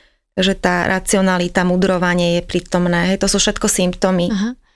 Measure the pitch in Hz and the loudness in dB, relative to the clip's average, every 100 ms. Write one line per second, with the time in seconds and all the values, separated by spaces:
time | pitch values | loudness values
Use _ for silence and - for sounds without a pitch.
0 | _ _ _ - 185 190 185 180 175 190 | _ _ _ -2 -2 0 0 0 0 -2
1 | - 202 190 185 175 180 180 180 190 185 | 0 2 2 2 0 0 2 2 2 0
2 | 180 175 175 170 170 180 180 180 175 175 | 0 0 0 0 -2 -6 -2 -2 0 0
3 | 175 196 196 202 - 208 214 - 180 180 | 0 0 0 0 0 0 -2 0 0 0
4 | 190 185 175 208 214 254 _ | 0 0 0 -2 -4 -6 _